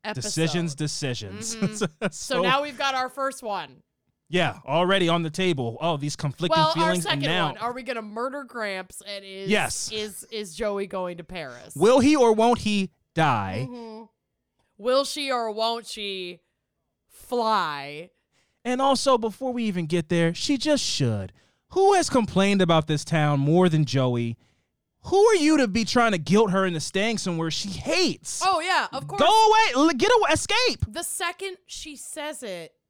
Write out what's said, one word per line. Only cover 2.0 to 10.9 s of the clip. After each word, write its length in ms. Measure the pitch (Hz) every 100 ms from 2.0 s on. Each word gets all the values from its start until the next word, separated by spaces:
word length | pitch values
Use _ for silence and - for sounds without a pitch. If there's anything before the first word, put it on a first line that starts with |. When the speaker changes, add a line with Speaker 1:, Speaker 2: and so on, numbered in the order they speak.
| 202
Speaker 2:
So 300 | - - 254
now 200 | 196 269
we've 160 | 294 254
got 180 | 277 262
our 140 | 254
first 340 | 262 269 262
one. 400 | 233 196 143 127 _ _ _ _ _
Speaker 1:
Yeah, 300 | 175 156 - -
already 440 | 151 180 196 170
on 140 | 170
the 60 | 165
table. 480 | 156 185 143 117 113
Oh, 160 | 170 147
these 180 | 147 -
conflicting 420 | 147 - 175 320
Speaker 2:
Well, 120 | 311
Speaker 1:
feelings. 320 | 330 320 359 -
Speaker 2:
our 60 |
second 140 | 302 277
Speaker 1:
And 60 |
now 120 | 180 160
Speaker 2:
one. 100 | -
Are 160 | 226
we 100 | 247
gonna 180 | 247 240
murder 420 | 214 214 254 285 254
Gramps? 560 | 240 208 190 185 - 196
And 200 | 202 196
is, 240 | 190 196
Speaker 1:
Yes. 420 | 208 - - -
Speaker 2:
is, 320 | 220 214 202 -
is 240 | 220 208 156
Joey 320 | 214 202
going 300 | 190